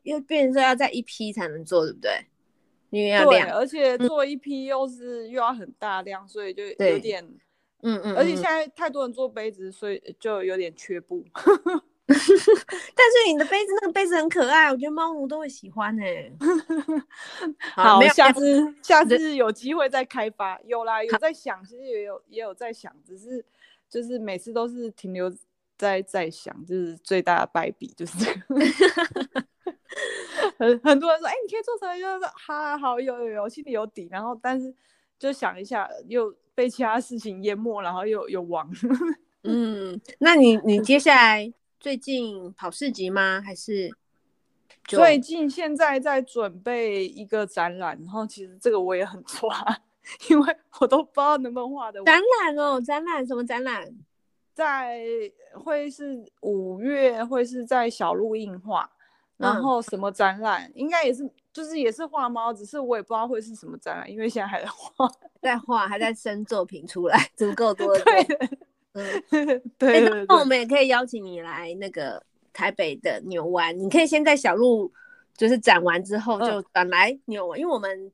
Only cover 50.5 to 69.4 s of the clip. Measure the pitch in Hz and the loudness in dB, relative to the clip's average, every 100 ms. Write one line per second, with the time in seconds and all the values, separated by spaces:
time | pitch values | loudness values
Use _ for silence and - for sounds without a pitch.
50.5 | 320 _ - 254 277 302 - 285 294 254 | 0 _ 0 2 2 2 0 2 2 -2
51.5 | 247 247 277 220 202 202 330 440 480 339 | -8 -8 -8 -10 -2 4 6 6 2 2
52.5 | 294 294 262 240 294 339 311 254 247 240 | 0 0 -2 -2 -4 -4 -6 -4 -6 -6
53.5 | 240 262 214 156 208 _ _ _ _ _ | -6 -6 -6 -10 -20 _ _ _ _ _
54.5 | - 311 269 247 240 233 233 208 _ _ | -2 -2 -2 -6 -8 -6 -6 -8 _ _
55.5 | - 320 294 294 269 285 254 214 _ 208 | -12 -4 -4 -4 -10 -10 -12 -14 _ -4
56.5 | 196 185 185 254 285 262 226 240 254 240 | -4 -4 -6 -4 2 2 2 -4 -2 -2
57.5 | 254 233 254 233 - 170 180 220 220 202 | -4 0 0 0 -2 -2 0 -2 -4 -8
58.5 | 180 202 180 - _ _ _ _ - 196 | -12 -4 -4 -4 _ _ _ _ -2 0
59.5 | 220 269 240 233 190 202 196 196 196 220 | 0 0 -2 -2 -6 -6 0 0 0 -2
60.5 | 180 170 - 294 339 277 247 285 _ _ | -2 -6 -8 -2 0 0 -2 -8 _ _
61.5 | - 311 320 233 220 320 294 247 233 233 | -16 -10 -2 -2 -2 -8 -4 -4 -4 -6
62.5 | 214 208 294 247 226 196 226 240 226 220 | -6 -12 -8 -4 -4 -4 -4 -4 -6 -8
63.5 | 220 165 - - 175 - 214 220 226 202 | -16 -16 -14 -10 -10 -12 -6 -6 -4 -6
64.5 | 185 180 - - - 254 - - _ 277 | -6 -8 -14 -10 0 0 -2 -20 _ -2
65.5 | 240 - 233 196 208 226 226 226 208 208 | -2 0 -2 0 -2 -4 -4 -6 -6 -4
66.5 | 208 180 175 165 180 175 226 - - 208 | -4 -4 -8 -12 -4 2 4 2 -2 -4
67.5 | 196 226 196 392 190 285 392 311 294 254 | 0 -2 0 2 4 6 6 4 0 -4
68.5 | 277 _ _ _ 196 196 403 - 302 | -8 _ _ _ -12 -6 -6 0 0